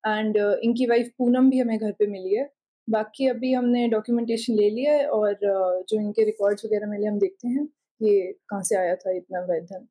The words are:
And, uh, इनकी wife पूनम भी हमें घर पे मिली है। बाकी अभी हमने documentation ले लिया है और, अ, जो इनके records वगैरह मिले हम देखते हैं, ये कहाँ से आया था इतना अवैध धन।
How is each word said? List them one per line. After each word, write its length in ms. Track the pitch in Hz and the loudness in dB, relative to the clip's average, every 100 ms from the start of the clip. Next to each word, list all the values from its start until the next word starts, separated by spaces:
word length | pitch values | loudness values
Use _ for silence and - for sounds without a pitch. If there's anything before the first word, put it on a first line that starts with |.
| 220 | -2
And, 300 | 214 214 208 | -2 0 0
uh, 180 | 208 202 | 0 0
इनकी 240 | 233 233 247 | 0 0 2
wife 240 | 233 247 - | 2 0 -2
पूनम 320 | 240 247 262 | 0 4 4
भी 80 | 254 | 4
हमें 200 | 233 220 | 0 -2
घर 140 | 214 | -4
पे 140 | 202 208 | -2 -2
मिली 280 | 196 185 | -2 -2
है। 160 | 208 285 _ _ _ - | -2 -2 _ _ _ -4
बाकी 380 | 214 214 - 262 | -4 -4 -2 -2
अभी 240 | 226 254 | -2 -2
हमने 360 | 254 247 240 240 | 0 2 2 2
documentation 640 | 220 220 240 233 226 226 | 0 0 -2 -2 -4 -2
ले 160 | 214 208 | 2 2
लिया 220 | 220 285 | 0 0
है 140 | 294 - | 0 0
और, 260 | 220 208 | 0 0
अ, 520 | 196 202 190 185 180 185 | 0 -2 0 0 -2 -2
जो 120 | 214 | -2
इनके 240 | 208 214 | -2 0
records 400 | 214 214 202 208 | 0 0 -2 2
वगैरह 220 | 220 208 208 | 2 2 0
मिले 200 | 208 208 | -4 -2
हम 120 | 208 | 2
देखते 300 | 190 - 240 | 0 0 -4
हैं, 200 | 262 294 _ _ _ | -2 -4 _ _ _
ये 300 | 220 202 180 | 2 4 2
कहाँ 300 | - - 202 | -10 -8 -6
से 140 | 190 202 | -2 0
आया 200 | 175 185 | 0 -2
था 140 | - | -2
इतना 280 | 185 180 185 | -4 -4 -8
अवैध 260 | 180 165 | -2 -4
धन। 240 | 175 190 220 | -4 -16 -16